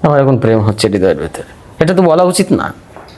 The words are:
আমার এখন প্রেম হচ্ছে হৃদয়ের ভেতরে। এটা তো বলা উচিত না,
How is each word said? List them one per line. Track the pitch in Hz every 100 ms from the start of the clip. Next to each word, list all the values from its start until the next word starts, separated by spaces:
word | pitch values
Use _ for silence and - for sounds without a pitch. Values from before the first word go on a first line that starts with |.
আমার | 156 147
এখন | 135 131
প্রেম | 113 113
হচ্ছে | 107 101 110
হৃদয়ের | 98 92 76
ভেতরে। | 80 - - - - -
এটা | 160
তো | 185
বলা | 175 160
উচিত | 180 180 190
না, | 135 - - - - -